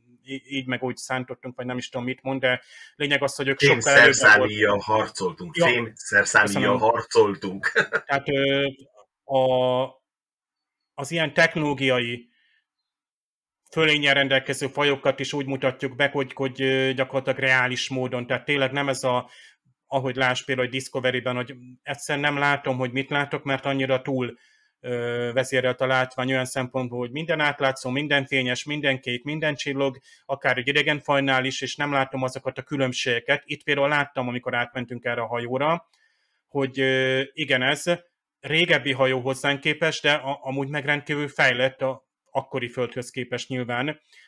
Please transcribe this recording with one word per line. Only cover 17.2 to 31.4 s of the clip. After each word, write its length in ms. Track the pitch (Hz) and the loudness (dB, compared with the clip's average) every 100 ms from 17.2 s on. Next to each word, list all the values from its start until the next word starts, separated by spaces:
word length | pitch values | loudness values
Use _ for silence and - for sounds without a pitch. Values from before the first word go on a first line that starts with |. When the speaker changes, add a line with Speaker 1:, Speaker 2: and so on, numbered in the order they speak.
| 135 127 | -4 -2
Speaker 1:
reális 500 | 131 131 127 123 - | 2 4 2 -2 -4
módon, 380 | 131 127 123 120 | -4 -4 -4 -2
tehát 180 | 123 - | -4 -2
tényleg 260 | 143 131 | 0 0
nem 180 | 139 143 | 0 -2
ez 140 | 127 | -2
a, 260 | 131 123 - - - _ _ _ _ | 0 -2 -4 -14 -20 _ _ _ _
ahogy 280 | 135 131 123 | -4 -2 0
láss 280 | 127 123 | 0 0
például 240 | - 127 123 | -4 -4 -2
a 40 | |
Discovery-ben, 640 | 131 - 135 123 123 123 123 | -4 -8 -2 -2 -2 -4 -4
hogy 200 | 123 127 123 127 | -6 -12 -20 -16
egyszerűen 420 | 147 135 - 143 147 | -12 -10 -4 -2 0
nem 40 | 143 | 0
látom, 360 | 143 139 139 127 | 0 0 -2 -2
hogy 140 | 127 | -2
mit 180 | 127 131 | -4 -2
látok, 340 | 143 139 143 | -2 -2 -4
mert 220 | 143 135 139 | -4 -4 -2
annyira 360 | 139 131 127 | -2 0 0
túl, 360 | 139 131 120 120 _ _ _ _ | 0 -4 -4 -8 _ _ _ _
ö, 500 | 123 120 120 120 120 | -8 -6 -4 -4 0
vezérelt 480 | 123 127 131 127 123 | 0 0 2 0 0
a 40 | 131 | 2
látvány 460 | 131 127 - 127 | 2 0 -2 -2
olyan 140 | 131 127 | -2 -2
szempontból, 540 | 135 123 131 123 120 | -4 -4 -4 -6 -6
hogy 120 | 120 | -8
minden 280 | 143 160 156 | -6 -4 0
átlátszó, 500 | 147 139 135 131 127 | 0 2 0 0 -4
minden 360 | 135 147 143 135 | -4 0 0 2
fényes, 380 | 135 123 123 | 0 0 -4
minden 360 | 147 147 143 131 | -4 -2 -2 -2
kék, 240 | 127 120 | -4 -6
minden 320 | 143 156 156 139 | -6 -4 -4 -4
csillog, 420 | 147 139 139 135 _ - - | -4 -2 -2 -4 _ -20 -8
akár 320 | 139 143 127 | -4 0 0
egy 100 | 127 | 0
idegenfajnál 800 | 147 147 147 - 139 135 131 | 0 0 -2 0 0 2 0